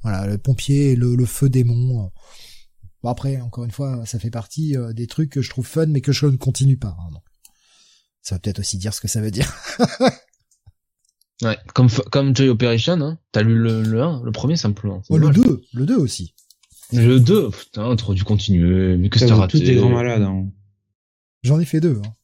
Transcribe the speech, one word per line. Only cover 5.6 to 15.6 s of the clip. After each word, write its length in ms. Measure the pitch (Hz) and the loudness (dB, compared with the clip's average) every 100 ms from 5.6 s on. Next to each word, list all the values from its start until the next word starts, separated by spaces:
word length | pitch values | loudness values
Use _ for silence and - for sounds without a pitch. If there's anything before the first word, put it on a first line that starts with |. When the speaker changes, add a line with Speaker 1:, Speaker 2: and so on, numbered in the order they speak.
| 120 | -6
Speaker 1:
fun, 200 | 160 160 | -2 0
mais 140 | 143 | 0
que 120 | 143 | 0
je 140 | 135 147 | 0 0
ne 100 | 131 | 0
continue 400 | 135 127 135 131 | -2 0 2 0
pas, 200 | 101 85 | -2 -10
hein, 100 | 85 | -14
donc. 100 | 76 _ _ - _ _ _ _ _ _ _ | -16 _ _ -20 _ _ _ _ _ _ _
Ça 140 | - 92 | -8 -6
veut 40 | |
peut-être 200 | 104 95 | -6 -6
aussi 180 | 98 95 | -6 -6
dire 160 | 101 | -6
ce 60 | - | -6
que 80 | 104 | -6
ça 120 | 113 | -4
veut 100 | 107 | -4
dire. 200 | 98 - - - - | -4 -4 -6 -16 -2
<laughs> 80 | 247 - 262 - _ _ _ _ - _ _ _ _ _ _ _ | -2 2 0 0 _ _ _ _ -20 _ _ _ _ _ _ _
Speaker 2:
Ouais, 160 | 113 107 - | -4 -4 -4
comme 140 | - 123 | 4 4
f-, 200 | 113 - | 4 -2
comme 260 | 139 139 | 0 0
Joy 140 | 127 135 | 2 2
Operation, 460 | 113 123 117 113 175 | 2 2 0 0 -2
hein. 160 | 143 160 _ | -2 -8 _
T'as 100 | 110 | 0
lu 120 | 110 113 | 2 2
le, 240 | 113 110 | 2 0
le 200 | 110 110 | 0 0
un, 200 | 151 143 | -2 -4
le 80 | 120 | -6
premier, 240 | 107 131 165 | -4 -2 -2
simplement. 460 | 104 101 107 95 | -2 -4 -6 -8
C'est 100 | - | 0
Speaker 1:
Ouais, 60 | 156 | 2
le 100 | 151 | 4
Speaker 2:
dommage. 160 | 151 254 | 6 4
Speaker 1:
deux, 160 | 131 | 2